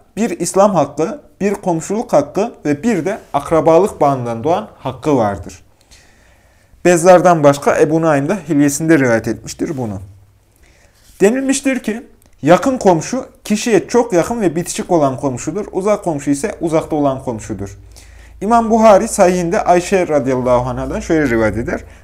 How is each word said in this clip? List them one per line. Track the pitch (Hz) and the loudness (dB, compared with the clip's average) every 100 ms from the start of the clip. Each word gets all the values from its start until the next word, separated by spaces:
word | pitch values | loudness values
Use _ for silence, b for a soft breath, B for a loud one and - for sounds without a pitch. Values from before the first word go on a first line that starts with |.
| _ - | _ -6
bir | 233 - | -6 -4
İslam | 170 190 208 185 | -2 2 2 2
hakkı, | 139 - 165 285 - _ | -2 -2 -4 -6 -16 _
bir | 196 | -4
komşuluk | 202 185 165 - 202 233 | -2 -4 -4 -4 -6 0
hakkı | 160 143 - 226 233 151 | 0 0 -2 -4 -4 -4
ve | 143 | -2
bir | 220 202 165 | -2 -2 -2
de | 220 - | -6 -6
akrabalık | 143 - 165 151 165 190 - | -6 -2 2 4 4 2 0
bağından | 147 135 120 117 | 0 0 -4 -6
doğan | 123 180 214 - | -2 -2 -4 -10
hakkı | 139 127 156 139 | -10 -6 0 0
vardır. | 104 98 90 - _ _ b b b b b b b b b b 175 | 0 -4 -10 -18 _ _ b b b b b b b b b b 2
Bezzar'dan | 175 170 180 175 170 | 4 6 6 6 4
başka | 143 139 - - | 4 2 0 2
Ebu | 156 160 | 2 2
Naim | 165 143 139 | 0 0 0
de | 196 156 | -4 -2
Hilyesinde | 147 147 139 160 160 | 2 2 0 2 2
rivayet | 131 113 117 | 4 0 -2
etmiştir | 110 - - - 139 | -6 -10 -8 -8 -6
bunu. | 117 98 - - _ _ _ _ b b b b b - | -8 -8 -14 -20 _ _ _ _ b b b b b 0
Denilmiştir | 196 254 269 269 277 254 | 0 2 -2 -2 -2 -2
ki, | - 214 - _ _ _ | -4 -6 -10 _ _ _
yakın | 135 180 277 254 | 2 2 2 0
komşu | 196 170 151 254 - _ | 2 2 0 -6 -8 _
kişiye | - 208 - 202 - | -4 -4 2 0 2
çok | 226 240 | 0 2
yakın | 175 160 240 | 0 0 -2
ve | 190 156 | -2 -2
bitişik | 170 - - | -6 -8 -2
olan | 175 143 127 | 0 0 -2
komşudur. | 143 120 - 170 202 | -6 -6 -8 -8 -8
Uzak | - 196 208 | -4 -2 -2
komşu | 180 147 143 | -2 -4 -2
ise | 139 208 - | -2 -4 -6
uzakta | 165 160 - 156 | -2 -2 -2 -2
olan | 143 131 | -2 -2
komşudur. | 131 113 - 101 98 - b b b b b b | -6 -10 -10 -10 -12 -14 b b b b b b
İmam | 202 233 226 | 0 0 2
Buhari | 226 226 - 226 | 4 6 6 4
sahihinde | - 180 185 170 202 | 2 2 2 0 -2
Ayşe | - 175 175 190 170 | 2 2 2 0 0
radıyallahu | 147 131 127 123 123 123 | 0 0 0 2 0 0
anhadan | 123 131 180 | -6 -6 -8
şöyle | - 160 143 | -2 0 2
rivayet | 117 110 101 | 2 0 -2
eder. | 131 208 - b | -6 -8 -10 b